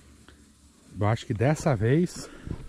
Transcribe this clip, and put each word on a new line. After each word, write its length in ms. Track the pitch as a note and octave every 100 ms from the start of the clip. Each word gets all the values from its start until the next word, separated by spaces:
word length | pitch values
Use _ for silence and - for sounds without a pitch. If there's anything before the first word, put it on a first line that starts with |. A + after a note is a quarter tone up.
| - - - - - _ - _ - F2+
Eu 80 | G#2
acho 180 | A2+ -
que 80 |
dessa 420 | G2+ B2+ D#3 E3+ A2+
vez, 540 | A2+ D3+ F3+ - - - - -